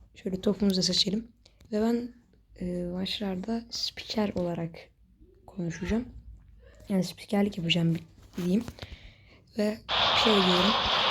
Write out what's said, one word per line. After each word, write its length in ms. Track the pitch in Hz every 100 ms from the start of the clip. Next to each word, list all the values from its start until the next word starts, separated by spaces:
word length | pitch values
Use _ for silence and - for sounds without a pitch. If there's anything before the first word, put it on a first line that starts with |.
| - -
Şöyle 180 | 196 185
topumuzu 360 | 214 190 202 185
da 60 |
seçelim. 460 | 185 180 190 208 226 _ _ _ -
Ve 100 | 214
ben, 320 | 226 240 240 - _ _ _ -
e, 40 | 180 180
maçlarda 760 | 175 180 190 - 202 185 202 233 233
spiker 600 | - - - - - 208
olarak 360 | 185 175 165 165 - - _ - _ - - -
konuşacağım. 600 | - 170 - 175 220 254 - - - - - - - -
Yani 160 | 190
spikerlik 540 | 165 - - 202 202 202
yapacağım 360 | 165 170 165
bi-, 100 | 165 - - - -
diyeyim. 280 | 180 196 240 - - - - - - - - -
Ve 200 | 208 220 -
play 460 | - - - 226
diyorum. 400 | 208 185 180 190 - - - -